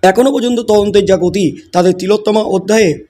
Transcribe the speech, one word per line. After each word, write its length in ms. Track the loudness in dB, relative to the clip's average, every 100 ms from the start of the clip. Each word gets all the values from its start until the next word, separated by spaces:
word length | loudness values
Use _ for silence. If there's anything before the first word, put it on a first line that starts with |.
এখনও 280 | 0 2 0
পর্যন্ত 280 | 0 -2 -4
তদন্তের 460 | 0 0 2 0 2
যা 120 | 0
গতি 380 | 0 0 -2 -4 -6
তাতে 220 | 0 0
তিলোত্তমা 480 | 0 0 -2 0 -2
অধ্যায়ে 520 | 0 -4 0 0 2 -2 -10